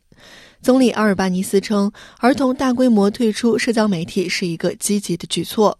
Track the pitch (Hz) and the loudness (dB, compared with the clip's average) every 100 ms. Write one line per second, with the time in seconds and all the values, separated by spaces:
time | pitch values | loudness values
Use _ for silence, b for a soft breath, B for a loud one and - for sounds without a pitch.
0 | _ B B B B B - 254 247 - | _ B B B B B 2 4 4 2
1 | 214 190 190 185 196 196 - 202 202 B | 0 0 0 -2 0 -2 0 -2 -2 B
2 | B B 240 285 262 262 269 247 254 214 | B B 0 2 0 0 -2 2 4 4
3 | 196 208 226 208 233 220 - 226 214 175 | 2 2 -2 0 0 0 0 0 0 -2
4 | - - 180 - 180 165 180 - - 202 | -4 -4 -4 -4 -4 -4 -4 -4 -4 -4
5 | - 170 - 175 165 - 208 - | -2 -6 -4 -6 -4 0 0 0